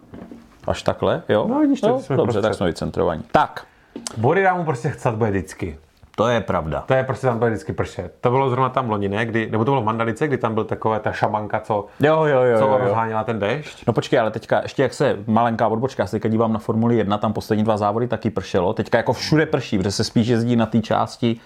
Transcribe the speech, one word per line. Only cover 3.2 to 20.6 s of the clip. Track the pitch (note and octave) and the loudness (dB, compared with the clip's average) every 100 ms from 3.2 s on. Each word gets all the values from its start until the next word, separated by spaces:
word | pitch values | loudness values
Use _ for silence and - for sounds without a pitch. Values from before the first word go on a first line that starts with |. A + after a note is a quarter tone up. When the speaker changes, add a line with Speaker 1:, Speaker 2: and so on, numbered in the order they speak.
| - | 0
Speaker 1:
Tak. | D3+ C#3 - - _ _ - - - | 2 2 -4 -18 _ _ -14 -10 -2
Speaker 2:
Body | A#2+ F3+ | 2 2
Ramo | F#3+ F3+ | 2 0
prostě | D#3+ C#3 D3+ | -2 -2 -4
chcát | - C3+ A2 | -4 -4 0
bude | A2+ | 0
vždycky. | G2 - - F#2 D2+ _ _ - - | 0 -4 -8 -10 -10 _ _ -12 -2
Speaker 1:
To | A2+ | 2
je | A#2 | 2
pravda. | - F2+ D#2+ C#2+ - | 0 -2 -2 -6 0
Speaker 2:
To | |
je | C3 | 0
prostě | B2 G#2 B2+ | 0 -2 -2
tam | A2+ | 0
bude | A#2 | 0
vždycky | G#2 - | -2 -6
pršet. | G2 - - F2 - | -6 -6 -6 -12 -4
To | B2+ | 0
bylo | B2+ C3+ | 2 2
zrovna | B2 C3 | 2 0
tam | C3 B2 | 0 -2
loni, | G#2 G2 | 0 0
ne? | G2+ A#2 | 0 0
Kdy, | A2 G#2+ | -2 0
nebo | G#2+ A#2 | 0 2
to | |
bylo | C#3 | 2
v | G#2+ | 0
Mandalice, | A2+ A2+ A2+ D3+ | 0 -2 0 0
kdy | C3 | 0
tam | A#2 | 0
byl | A2 | -2
takové | G#2 G#2+ A2+ G#2+ | -2 -2 0 0
ta | G#2+ | -2
šamanka, | - A2+ G#2+ G#2 A2 | -2 -2 -2 -2 -4
co, | - G#2+ G2+ - | -2 -2 -2 0
Speaker 1:
Jo, | C#3+ D#3+ D3+ | 2 4 4
jo, | C3+ | 4
jo, | B2+ A2+ | 4 4
Speaker 2:
co | G#2+ | 4
Speaker 1:
jo, | |
jo. | C3 | 2
Speaker 2:
rozháněla | G2+ A2 A2+ A2 | 2 0 0 -2
ten | A2 A2+ | -2 -2
déšť. | G2 C#3+ D3+ - - | -2 -2 -8 -4 -2
Speaker 1:
No | |
počkej, | A#2 - C#3 | -2 2 2
ale | A2 | 2
teďka | A2 - A2 | -2 0 0
ještě | - - | 0 0
jak | B2+ | -2
se, | - C3+ G2+ G#2+ | 2 0 0 0
malinká | A2 A#2+ A2+ A2+ | 2 2 2 0
odbočka, | A2+ B2+ - | 0 -2 -2
já | G2+ | -2
se | |
teďka | G#2+ A2 | -2 0
dívám | A2 A2+ | 2 2
na | A2 | 0
Formuli | - A2+ A#2 A#2 | -2 0 2 2
jedna, | G2 G#2 | 2 0
tam | A2+ | 0
poslední | G#2 - G#2+ | -2 -2 0
dva | A2 G#2 | 2 2
závody | G#2 G#2+ A#2+ | 0 0 -2
taky | G#2+ A2 | -2 -2
pršelo. | F#2+ F2+ G2+ F2+ | -4 -2 0 0
Teďka | - G#2+ - | -2 0 0
jako | - | 2
všude | B2 - D#3 D#3 | -2 2 2 2
prší, | C#3+ - G#2 | 0 0 -2
protože | G2 | 0
se | F#2+ | -2
spíš | A2 B2 A#2 | 0 0 2
jezdí | A#2 A#2 | 2 2
na | A#2 | 2